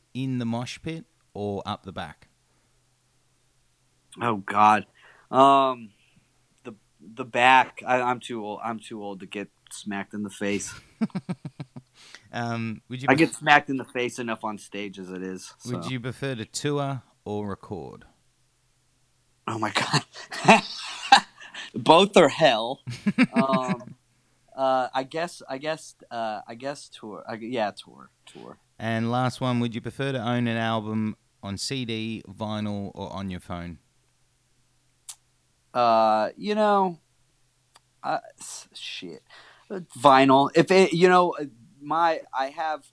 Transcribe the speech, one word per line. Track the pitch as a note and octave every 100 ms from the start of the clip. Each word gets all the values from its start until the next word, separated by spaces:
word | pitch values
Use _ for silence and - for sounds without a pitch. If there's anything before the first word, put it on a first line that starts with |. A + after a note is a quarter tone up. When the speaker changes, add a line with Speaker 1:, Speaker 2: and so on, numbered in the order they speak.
| _
Speaker 1:
in | B2 C3+ B2+
the | A#2
mosh | A#2 B2 -
pit | D#3+ D#3+ - _ _
or | F#2+ G#2 G2 -
up | G#2
the | F#2+
back? | F2+ E2+ - _ _ _ _ _ _ _ _ _ _ _ _ _ _ _ _ _ _ _ -
Speaker 2:
Oh | A#2 G#2
God, | F#2+ G2+ G#2+ G#2+ - _ - _ -
um, | B2 C#3 C#3 C3+ B2 A2 _ _ _ _ _ _ _
the, | - G#2+ _ _
the | F2+ A2+ B2
back. | B2 B2+ C3 A#2+ - -
I, | B2+
I'm | B2 A#2+
too | - A#2 G#2
old. | G#2
I'm | A2+ A2+
too | - A2+
old | G2+ F#2+
to | F#2+
get | G#2 G2+ _ -
smacked | - G#2 G2 G2
in | G#2
the | G2+
face. | - G2+ G2+ - - - -
Speaker 1:
<laughs> | A3+ - - D#3+ D3+ - D3 - - _ - - _ A#2
Um, | A#2 A#2 A2+ G#2+ -
would | B2+
you | C#3
Speaker 2:
I |
Speaker 1:
pref- | C3+
Speaker 2:
get | D#3+ -
smacked | D3+ D3 C#3+
in | C3+
the | A2+
face | B2+ B2 B2
enough | A#2 A2+
on | A2 G#2
stage | - G2+ G2+ F#2+
as | F#2
it | F#2
is, | F#2 F#2 - - A#2+
Speaker 1:
Would | A2
Speaker 2:
so. | G2+
Speaker 1:
you | B2+
prefer | B2+ - C#3
to | B2 G#2+
tour | - D3 C#3+ C#3 C3+ - _ -
or | G#2 G#2
record? | F#2+ - F#2+ C2 G1+ - _ _ _ _ _ _ _ _ _ _ _ _ _ -
Speaker 2:
Oh | A2
my | G#2+
God. | - - D#3 - - - -
<laughs> | - A3+ - - - - - B3 - - - - - C3
Both | B2+ E3 G3+ F#3+
are | D3
hell. | - D#3 A2 A#2 C#3 -
Speaker 1:
<laughs> | A#2+ - - C4
Speaker 2:
Um, | A#3 E3+ C3 B2+ C#3 - - _ _ _ _ _ -
uh, | C3+ C3 B2+ C3+
I |
guess, | C3+ D#3+ E3+ - -
I | C3+
guess, | D3+ D#3 - - -
uh, | A#2 A2+ G#2 -
I | A#2
guess | C#3 C#3+ -
tour. | - A2 F#2 -
I, | A#2
yeah, | A2+ B2 G#2
tour, | - - B1 C2 _ -
tour. | - A#1+ - _ -
Speaker 1:
And | A2+ A2+ A2+
last | B2 B2+ -
one, | B2+ A#2+
would | A#2+ A2+
you |
prefer | A#2 - C#3
to | C3
own | A2+ B2 A#2+
an | A2+
album | A2+ A2+ G#2+ A2 A2 - _ _
on | G2 G2
C | - C3+ A#2
D, | A2+ A2 G#2+ -
vinyl, | G2 G#2+ G#2+ G#2+ G2+ G2+ -
or | G2
on | F#2 G2
your | F2+
phone? | - F2 F2 D#2+ _ _ _ _ _ _ _ _ _ _ _ _ - - _ _ _ _ _
Speaker 2:
Uh, | B2+ A#2+ A2+ A2 G#2+ G#2+ -
you | G3+ G#3+
know, | G#3+ G3+ F#3+ E3 _ _ _ _ _ _ _ _ _ _
uh, | C3+ D#3 - -
s-, | - - -
shit, | - - - A#2+ - _ - - - -
Uh, | G3 F3 C3
vinyl. | C#3 C3 C3+ C3+ C#3 D#3+
If | D#3+
it, | F#3 F3+
you | E3 F#3
know, | F3+ F3+ -
uh, | D3 A#2 A2+ C#3
my, | D3 D#3 E3+ D#3+ - C3
I | C3+
have, | D3 D#3 D3+ -